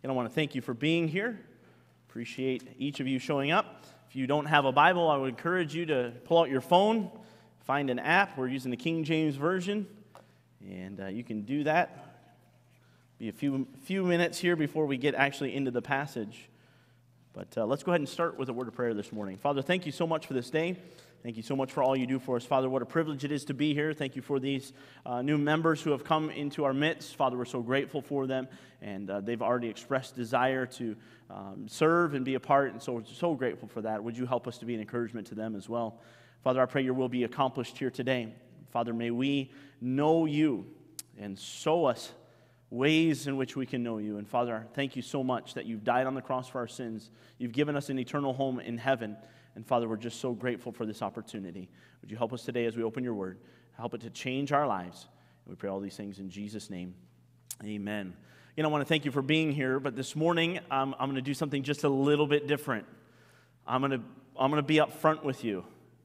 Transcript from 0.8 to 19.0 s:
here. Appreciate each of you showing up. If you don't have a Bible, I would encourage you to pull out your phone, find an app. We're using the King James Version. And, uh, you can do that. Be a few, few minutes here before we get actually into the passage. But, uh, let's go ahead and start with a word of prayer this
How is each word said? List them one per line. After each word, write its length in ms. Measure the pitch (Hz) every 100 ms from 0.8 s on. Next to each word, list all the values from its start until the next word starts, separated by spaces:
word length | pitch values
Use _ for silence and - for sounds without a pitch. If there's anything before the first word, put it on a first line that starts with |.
| 151 170 160
here. 280 | 175 233 208 - - - - _ _ _
Appreciate 560 | 113 120 - 131 127 - -
each 220 | 143 143
of 60 | 131
you 120 | 131
showing 320 | - 143 139
up. 320 | 180 214 - - - -
If 80 |
you 100 | 135
don't 200 | 127 147
have 180 | 147 151
a 80 | 135
Bible, 380 | 131 160 180 165
I 80 | 143
would 100 | 131
encourage 480 | 113 170 185 160
you 100 | 156 165
to 260 | 135 123 120
pull 160 | - 165
out 100 | 151
your 120 | 131
phone, 500 | - 180 208 226 185 - - - - _
find 240 | - 139 139
an 100 | 123
app. 380 | - 175 196 135
We're 100 | 127
using 240 | 131 127
the 60 | 120
King 260 | 165 165
James 320 | 151 160 156
Version. 500 | 135 156 190 175 208 196 - - - - _ _ _
And, 400 | 98 95 92 98
uh, 60 | 98
you 180 | 104
can 160 | 120 107
do 240 | 104 143
that. 720 | 147 160 - - - - - _ _ _ _ _ _ _ _ _
Be 100 | 127
a 60 |
few, 340 | - 143 135 127 -
few 240 | - 190
minutes 320 | 180 170 175 170
here 180 | 175
before 300 | 170 147 156
we 100 | 151
get 180 | 135 143
actually 400 | 131 139 - 135
into 180 | 123 135
the 100 | 120
passage. 640 | 113 139 143 123 104 - - _ _ _ _ _ _ _ _
But, 240 | - 95 -
uh, 80 |
let's 180 | 110 139
go 80 | -
ahead 80 | 175
and 80 | 139
start 300 | - 170 -
with 100 | 131
a 60 |
word 160 | 120 120
of 60 |
prayer 180 | 107 120
this 180 | 107